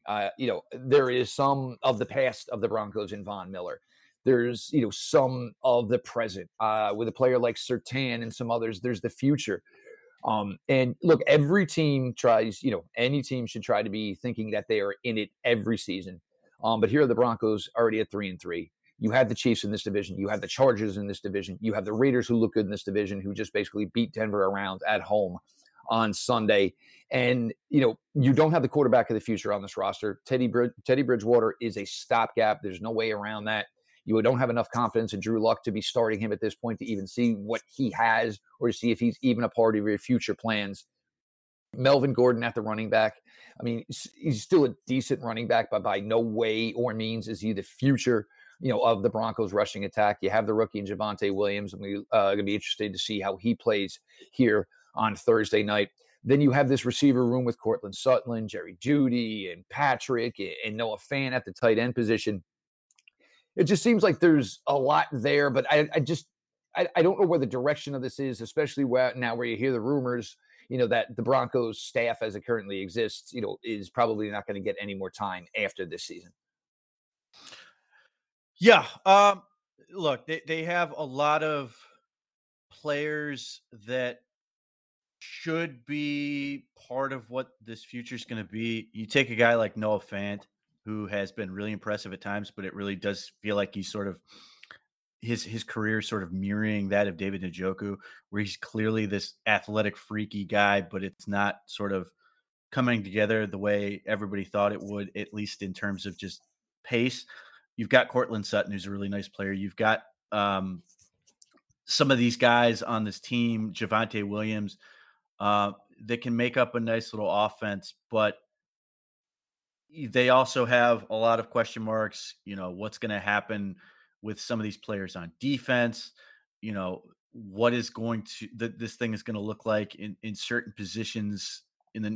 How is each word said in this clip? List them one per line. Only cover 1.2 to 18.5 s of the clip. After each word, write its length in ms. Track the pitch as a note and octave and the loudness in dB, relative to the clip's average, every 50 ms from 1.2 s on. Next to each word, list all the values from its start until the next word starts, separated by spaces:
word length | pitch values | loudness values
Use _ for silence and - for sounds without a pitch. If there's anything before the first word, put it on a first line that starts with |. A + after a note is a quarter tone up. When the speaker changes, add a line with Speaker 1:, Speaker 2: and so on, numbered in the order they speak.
| A#2+ - | 0 0
Speaker 1:
some 460 | - - C#3 C#3 C#3 C3+ C3 B2+ A#2+ - - | 0 0 2 2 2 0 -2 -6 -6 -2 0
of 160 | C3 B2 G#2 | 2 2 2
the 60 | B2 | 0
past 420 | - - C#3 C3 B2+ A#2 - - - | -4 -2 0 0 0 0 -4 -8 -8
of 120 | B2 G#2+ | -6 -2
the 60 | G#2 A2 | -2 -2
Broncos 440 | A2 A2+ G#2+ G#2 G2 A2 G#2 F#2 | 0 -2 -4 -4 -6 -6 -6 -6
in 120 | G#2+ G2+ F#2+ | -8 -10 -10
Von 280 | G2+ G2+ G2 F#2 F#2+ | -10 -10 -10 -10 -12
Miller. 300 | F#2+ F2+ F2+ F2+ - - _ _ _ _ _ _ _ _ - | -10 -10 -10 -10 -10 -12 _ _ _ _ _ _ _ _ 2
There's, 480 | C3 C3 A#2+ A#2+ B2 A#2+ A2 - - | 4 4 4 4 0 -2 -6 -6 -2
you 100 | - C#3+ | 0 2
know, 100 | A#2 G2+ | 2 0
some 640 | - - - - - D3 C3+ B2+ C3 B2 B2 A2+ - _ - | 0 -4 -2 2 4 4 4 4 0 -4 -8 -10 -8 _ 0
of 260 | C3 B2 A#2+ A#2 G2+ | 2 2 2 2 2
the 80 | B2 A#2 | 0 -2
present, 520 | - - - A#2+ A2+ G#2 F#2 F#2+ F2 - _ - | -2 -4 -6 -4 -4 -4 -6 -10 -14 -14 _ -2
uh, 340 | A2 G#2+ A2 A2 G#2+ G#2 G#2 | 0 0 2 2 0 0 0
with 120 | G#2+ A#2 A2+ | -2 -2 -4
a 40 | |
player 280 | - - C3 B2+ B2+ B2 | 0 2 4 4 4 4
like 160 | A#2+ A#2 A2+ | 2 0 -2
Surtain 680 | - - - B2 A2+ - - B2 C3+ C3+ B2+ A#2+ A#2 | -2 -4 -4 -4 -4 -4 -4 -4 -4 -2 -2 -4 -6
and 100 | A#2 A2+ | -8 -8
some 200 | - - B2 A#2 | -8 -6 -4 -2
others. 280 | A#2 A#2 A2+ A2+ G#2+ F#2 | -2 -2 -2 -2 -4 -4
There's 220 | A#2 B2 A#2 F#2 | -4 -4 -4 -2
the 80 | - A2+ | -4 -6
future. 540 | - - C#3 C#3 D3 - - - F#2+ - - _ _ _ - - - - _ _ _ _ - | -4 0 2 2 2 2 0 -4 -6 -6 -8 _ _ _ -20 -20 -20 -20 _ _ _ _ -4
Um, 360 | - A2 G#2+ G#2 G2+ F#2 - _ - | -2 -2 -2 -2 -4 -8 -6 _ 0
and 260 | C3+ C3 B2+ B2 - - | 2 2 2 2 0 0
look, 200 | - E3+ D#3+ - - | 4 4 4 6 6
every 400 | - D3+ D3+ C#3+ D3 F3+ G3+ F3+ | 6 4 6 6 4 4 2 2
team 480 | - - E3 D#3 D3 C#3 C3+ B2+ B2 A2+ | 2 0 0 2 2 2 0 0 -2 -2
tries, 480 | - - A#2+ A2+ A2 A2+ A2+ G2 - | 0 4 4 4 4 4 0 -2 -2
you 80 | - C3+ | -2 -2
know, 160 | G#2 E2+ - _ - | -2 -2 -4 _ -2
any 280 | A#2 A#2+ B2+ C#3+ C#3+ B2 | 0 0 2 2 0 -2
team 240 | - C3+ B2+ A#2 A2 | -2 -4 -4 -4 -6
should 160 | - A#2 - | -8 -6 -2
try 180 | - A2 G#2 | 0 0 0
to 80 | G#2+ G#2+ | 0 -2
be 240 | G2+ G#2+ G#2+ G#2 F#2+ | -4 -4 -4 -6 -6
thinking 380 | - - B2 A2+ A2+ A2 G#2+ | -6 -6 -6 -4 -6 -6 -4
that 160 | G#2 G#2 G2+ - | -4 -4 -2 0
they 120 | A2 G#2 | 0 0
are 160 | G2 G2+ G2 - - | 0 -2 -4 -6 -4
in 140 | B2 A2 A2 | -4 -2 -2
it 140 | G#2+ - _ _ - | -4 -6 _ _ 0
every 340 | A#2+ A#2+ A2 G2 A#2 A2+ G2+ | 0 2 2 2 0 -2 -2
season. 440 | - - F#2 F#2+ F2+ F#2 F#2 E2+ _ _ _ _ _ _ _ _ - | -2 -4 -6 -6 -8 -10 -14 -16 _ _ _ _ _ _ _ _ 0
Um, 160 | A2+ A2+ A2+ | 0 2 4
but 120 | A2+ G2 | 4 4
here 100 | A#2+ D3 | 4 4
are 60 | D3+ B2 | 4 4
the 80 | A2+ | 4
Broncos 520 | A2+ B2 A#2+ A#2 - A#2 A2 G#2+ G2+ - - - | 4 2 2 2 2 2 2 0 0 -2 -4 0
already 240 | A#2 A#2 A2+ A2 G#2+ | 2 2 2 2 0
at 120 | G#2+ - | -2 -2
three 180 | - G#2 G2+ F#2+ | -4 -6 -6 -6
and 100 | F2+ E2+ | -8 -10
three. 320 | - F2 | -10 -8